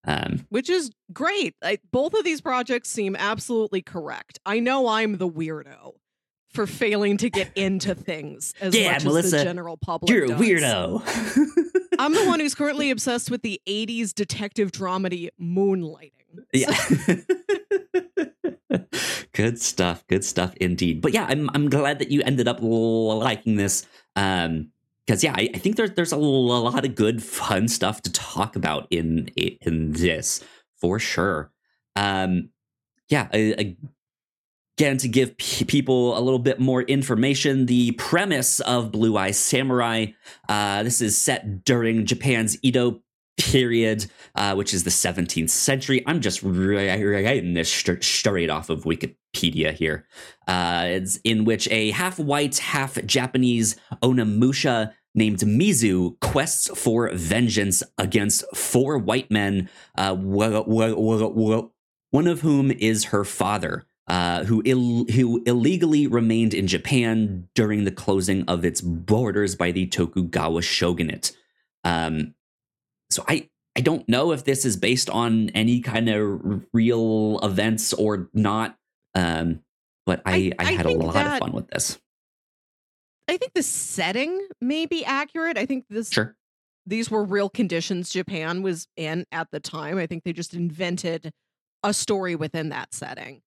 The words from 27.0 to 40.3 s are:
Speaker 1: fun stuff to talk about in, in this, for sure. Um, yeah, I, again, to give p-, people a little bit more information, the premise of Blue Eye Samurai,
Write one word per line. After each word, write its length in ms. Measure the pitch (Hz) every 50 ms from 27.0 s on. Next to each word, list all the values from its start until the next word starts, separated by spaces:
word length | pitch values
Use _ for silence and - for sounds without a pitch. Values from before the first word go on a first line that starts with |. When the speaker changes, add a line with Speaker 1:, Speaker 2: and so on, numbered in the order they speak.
| 107 107 120 113
Speaker 1:
fun 460 | - - - - - - 107 95 107 117
stuff 340 | - - - 95 110 -
to 100 | - -
talk 440 | - - - - - - 98 - -
about 300 | 95 90 82 76 71 - -
in, 380 | - 85 82 80 82 82 73 - -
in 560 | - 85 - - _ - 85 82 80 80 78
this, 500 | 76 80 87 90 80 78 - - - - - - - - _ _ _ _
for 180 | - 87 92 113
sure. 520 | - - - - 87 101 90 76 76 - _ _ _ _ _ _ _ _ _
Um, 540 | 101 101 101 98 95 95 92 92 90 - - _ _ _ _ _ _ _ _ _ _ _ _
yeah, 200 | 147 143 120 -
I, 440 | - 107 110 107 107 - 107 98 90 - 151 - _ _ _ _ _ _ _ _ _ _ _ _ _ _ _ _ _ -
again, 180 | 151 143 135 131
to 100 | 135 127
give 280 | 107 131 127 123 -
p-, 280 | - - - - - -
people 540 | - - 147 135 131 131 127 123 123 117 -
a 20 |
little 180 | 123 131 131 127
bit 180 | 120 131 127 -
more 240 | 127 131 131 127
information, 840 | 123 - 135 139 135 139 123 107 123 139 139 135 - 147 135 135 131
the 260 | 123 123 123 120 117
premise 680 | 120 - - - - 175 196 202 160 131 120 - - -
of 300 | - - 123 120 117 107
Blue 260 | 107 107 113 113 107
Eye 140 | 101 95 95
Samurai, 760 | 98 - - - - 131 135 135 127 123 120 117 113 113 110 107 - _ _ -